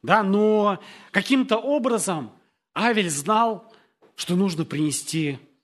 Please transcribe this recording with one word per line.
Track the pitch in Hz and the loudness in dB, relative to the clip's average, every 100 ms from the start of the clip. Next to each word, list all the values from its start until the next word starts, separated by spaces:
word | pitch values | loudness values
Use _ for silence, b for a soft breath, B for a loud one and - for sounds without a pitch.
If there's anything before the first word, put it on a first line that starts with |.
Да, | 135 208 | 4 2
но | 196 202 214 214 208 190 B B B | 4 2 4 4 2 0 B B B
каким-то | 196 202 269 254 220 | -2 2 0 2 0
образом | 247 294 247 226 185 165 113 - _ _ _ - | 0 0 0 -2 -2 -6 -8 -16 _ _ _ -2
Авель | 226 220 180 | 0 2 0
знал, | 143 147 214 233 202 - b b _ _ - | -4 0 2 2 -2 -12 b b _ _ -12
что | - 180 | -2 0
нужно | 196 160 160 | 0 -2 -6
принести | 143 151 131 - 160 151 135 - _ | -2 -2 -2 -6 -4 -4 -6 -14 _